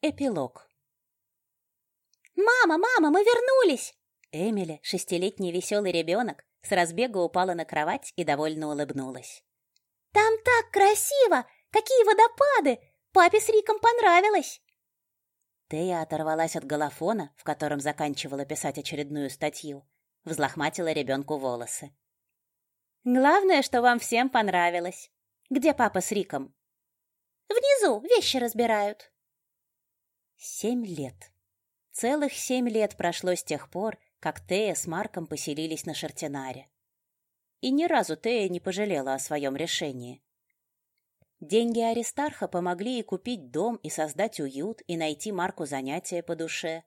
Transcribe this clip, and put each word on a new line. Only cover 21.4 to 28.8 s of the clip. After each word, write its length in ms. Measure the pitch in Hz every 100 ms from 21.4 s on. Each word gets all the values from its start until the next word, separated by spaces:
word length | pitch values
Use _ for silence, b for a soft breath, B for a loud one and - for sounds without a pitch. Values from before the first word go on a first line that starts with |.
| 131 120 120 - 143 143 _ _ _ _ _ _ _ _ _ _
"Главное, 580 | 247 247 269 349 381 320
что 200 | 269 254
вам 180 | 247 240
всем 300 | - 233 262
понравилось! 840 | 247 214 180 175 175 175 - - _ _ _ _
Где 240 | 269 277
папа 260 | 285 226 -
с 140 | -
Риком?" 420 | 208 185 143 135 _ _ _ _ _ _ _ _ _ _
"Внизу 500 | 440 539 554 403 214
вещи 380 | 285 466 - 269
разбирают". 720 | 240 220 233 214